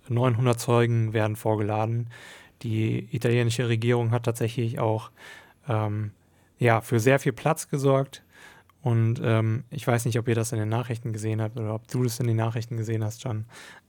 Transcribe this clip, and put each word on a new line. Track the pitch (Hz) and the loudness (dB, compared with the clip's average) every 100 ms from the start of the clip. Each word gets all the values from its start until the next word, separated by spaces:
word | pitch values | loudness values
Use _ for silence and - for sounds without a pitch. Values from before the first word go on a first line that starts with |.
| - | -4
neunhundert | 117 131 113 127 120 | 2 2 2 2 2
Zeugen | - 120 117 117 110 | 2 4 4 2 2
werden | 110 107 110 | 0 0 0
vorgeladen. | 113 107 104 107 110 117 117 - - - - - | 0 0 0 0 0 -2 -6 -10 -20 -20 -20 -12
Die | 117 110 110 120 - | -4 0 0 0 -4
italienische | 110 120 120 120 117 120 | -2 0 2 2 0 0
Regierung | 117 117 120 117 | 0 2 2 2
hat | 120 | 0
tatsächlich | 120 113 113 120 113 127 | 0 -2 -2 -2 -4 0
auch, | 113 110 - - - - - _ - | 0 0 -4 -18 -20 -20 -20 _ -4
ähm, | 110 107 104 107 - _ _ _ - | -2 0 -2 -6 -10 _ _ _ 0
ja, | 120 113 | 2 2
für | - 117 | 2 2
sehr | 117 135 | 4 4
viel | 143 | 2
Platz | 117 147 160 - | -2 0 -2 -4
gesorgt. | 139 135 135 139 - _ - - - _ _ | 0 2 2 0 -8 _ -20 -20 -20 _ _
Und, | 123 117 113 120 | 0 2 2 2
ähm, | 117 113 110 113 - | 2 2 2 -2 -4
ich | - 131 | -6 0
weiß | 120 | 0
nicht, | 120 117 | 0 -2
ob | 117 | 0
ihr | |
das | 117 113 | 0 0
in | 113 | -2
den | 107 | -2
Nachrichten | 113 120 117 117 | -2 -4 -6 -6
gesehen | 107 110 110 | -6 -4 -2
habt | 107 120 | -4 -4
oder | 107 | -6
ob | 110 - | -6 -4
du | 127 | -2
das | 127 117 | -2 -2
in | 120 | 0
den | 110 | 0
Nachrichten | 113 117 117 117 | 0 -2 -6 -6
gesehen | 110 113 | -4 -2
hast, | 107 107 | -2 -4
Can, | 110 107 110 - - - | -6 -6 -8 -14 -20 -20